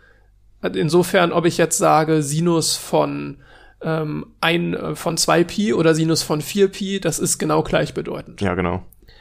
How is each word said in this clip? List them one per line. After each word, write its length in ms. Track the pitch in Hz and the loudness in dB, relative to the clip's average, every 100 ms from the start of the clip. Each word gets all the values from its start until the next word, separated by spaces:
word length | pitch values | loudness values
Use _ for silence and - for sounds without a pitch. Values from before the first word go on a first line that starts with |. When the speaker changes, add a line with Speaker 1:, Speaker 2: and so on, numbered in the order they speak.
| _ _ _ _ _ _ | _ _ _ _ _ _
Speaker 1:
insofern, 680 | 185 190 165 170 175 190 175 | -6 -2 2 2 4 2 2
ob 140 | 170 165 | 2 0
ich 120 | 170 | 2
jetzt 200 | 165 - | 0 2
sage, 440 | 165 151 156 156 | 4 4 4 2
Sinus 540 | 139 156 170 165 151 - | 0 0 2 2 0 -4
von, 640 | - 156 147 143 147 139 - - - - | -2 0 0 -2 -8 -12 -18 -20 -20 -10
ähm, 440 | - 160 151 151 151 - | -4 -4 -4 -6 -10 -4
ein, 340 | 165 170 170 | 0 0 -2
äh, 200 | - - | -4 -6
von 220 | 156 170 165 | -6 -4 -2
zwei 260 | - 160 | 2 2
Pi 320 | 175 - 208 | 2 0 0
oder 220 | 226 160 160 | 2 4 4
Sinus 260 | 160 160 | 2 0
von 180 | - 151 | 0 -4
vier 280 | - 202 190 | -2 2 2
Pi, 320 | - 190 196 | 0 -6 -4
das 180 | 175 - | -4 -2
ist 200 | 165 - | -2 -2
genau 260 | 160 156 | 0 0
gleichbedeutend. 760 | 156 160 156 - - - - - | 0 -2 -2 -6 -8 -10 -12 -4
Speaker 2:
Ja, 140 | 98 | -2
genau. 300 | 90 87 87 - - - - | 0 -2 -2 -8 -20 -20 -20